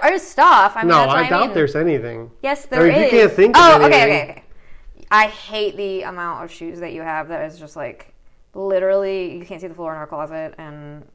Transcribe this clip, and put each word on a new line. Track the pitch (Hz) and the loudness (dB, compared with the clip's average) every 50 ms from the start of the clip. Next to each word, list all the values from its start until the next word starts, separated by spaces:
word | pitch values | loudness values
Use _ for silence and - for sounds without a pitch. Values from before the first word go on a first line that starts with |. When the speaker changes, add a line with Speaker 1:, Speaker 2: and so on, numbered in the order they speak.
| - 302 | 2 0
Speaker 1:
is | 381 349 - - | 0 -2 -6 -6
stuff. | - 269 311 359 285 214 190 202 - | 0 4 4 6 6 6 4 2 0
I | 226 | -2
mean, | 170 170 | 0 2
Speaker 2:
No, | 165 | 4
Speaker 1:
that's | 147 139 | 4 4
what | 131 143 165 | 2 0 0
Speaker 2:
I | 165 | 0
Speaker 1:
I | 160 | 0
Speaker 2:
doubt | 175 - 240 | 0 0 0
Speaker 1:
mean. | 240 196 | 0 0
Speaker 2:
there's | 170 147 139 - | -2 -2 -2 -2
anything. | 151 165 170 147 123 113 117 117 113 117 - - - | -2 -2 -2 -2 -4 -6 -8 -12 -12 -14 -18 -16 -10
Speaker 1:
Yes, | - 269 285 285 - | -6 -6 -6 -6 -8
Speaker 2:
I | - 262 | -4 0
Speaker 1:
there | - 170 339 | 2 2 4
Speaker 2:
mean, | 269 302 | 4 2
if | 311 254 | 2 2
you | 233 233 | 4 4
Speaker 1:
is. | 214 | 4
Speaker 2:
can't | - - | 4 4
think | 180 196 233 240 | 4 4 6 6
Speaker 1:
Oh, | 320 349 330 311 | 8 8 8 8
Speaker 2:
of | 226 | 6
Speaker 1:
okay, | 220 - 311 262 | 6 4 4 4
Speaker 2:
anything. | 226 214 190 156 | 4 2 0 -2
Speaker 1:
okay, | - - | -4 -8
okay. | - - _ - - - - - - - - - - - - - | -14 -20 _ -20 -20 -20 -20 -20 -20 -20 -20 -20 -20 -12 -4 0
I | 208 214 220 208 | 2 2 2 2
hate | - - - - 214 214 208 196 202 | -2 -12 -16 -12 -8 -6 -6 -6 -6
the | 196 202 196 190 185 | -8 -8 -8 -8 -8
amount | - 175 180 175 175 170 160 117 165 | -10 -10 -12 -10 -10 -10 -10 -12 -14
of | 170 | -16
shoes | - - 170 165 170 170 | -16 -16 -16 -16 -14 -14
that | 175 165 | -14 -14
you | 165 165 | -14 -12
have | 160 160 156 156 151 160 | -10 -10 -8 -8 -8 -10
that | 165 156 156 156 | -10 -10 -10 -12
is | 160 170 | -14 -18
just, | 151 151 - | -20 -20 -16
like, | 160 135 120 - - - _ _ _ _ - _ _ _ _ - | -14 -14 -14 -14 -18 -20 _ _ _ _ -20 _ _ _ _ -14
literally | 196 196 196 190 180 190 190 196 196 196 190 190 190 180 170 135 175 | -10 -6 -4 -4 -2 -2 0 -2 -2 -2 -4 -6 -8 -10 -10 -14 -16
you | 175 | -18
can't | - 190 160 | -18 -18 -16
see | 185 175 | -16 -16
the | 160 | -16
floor | 170 170 160 | -14 -12 -12
in | 160 156 | -12 -12
our | 151 151 | -14 -14
closet, | 165 147 156 156 160 160 160 151 - - | -12 -12 -12 -12 -12 -12 -14 -14 -16 -18
and | 160 151 147 147 147 147 147 151 - _ | -20 -20 -18 -18 -18 -20 -20 -20 -20 _